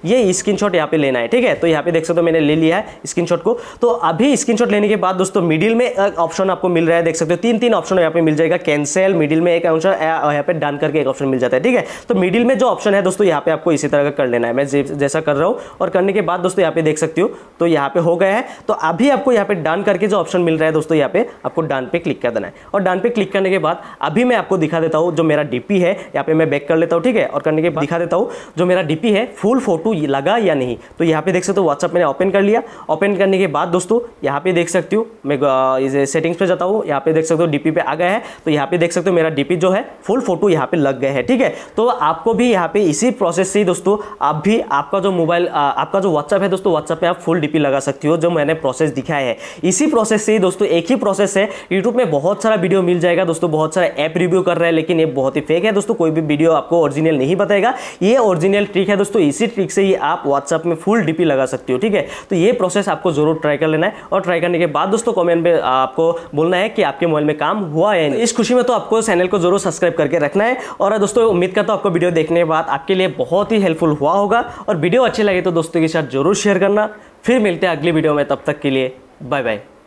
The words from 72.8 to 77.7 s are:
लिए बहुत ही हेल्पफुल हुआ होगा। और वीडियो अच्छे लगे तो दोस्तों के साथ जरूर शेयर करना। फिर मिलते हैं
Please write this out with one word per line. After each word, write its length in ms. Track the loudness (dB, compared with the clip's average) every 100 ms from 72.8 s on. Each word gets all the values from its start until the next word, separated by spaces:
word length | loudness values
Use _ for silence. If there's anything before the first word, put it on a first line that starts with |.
| -2
लिए 140 | 0 0
बहुत 440 | -2 -2 -2 0
ही 60 | 2
हेल्पफुल 320 | 2 0 0
हुआ 220 | 2 0
होगा। 420 | 0 2 0 -2 -10 -4
और 80 | -2
वीडियो 260 | 2 2
अच्छे 200 | 2 0
लगे 180 | 0 0
तो 100 | 0
दोस्तों 300 | -2 -2 0
के 80 | 0
साथ 140 | 0
जरूर 320 | -2 0 0
शेयर 240 | 0 0 2
करना। 320 | 2 2 -2 -6 -20 -6
फिर 160 | 0 2
मिलते 260 | 2 0
हैं 100 | -2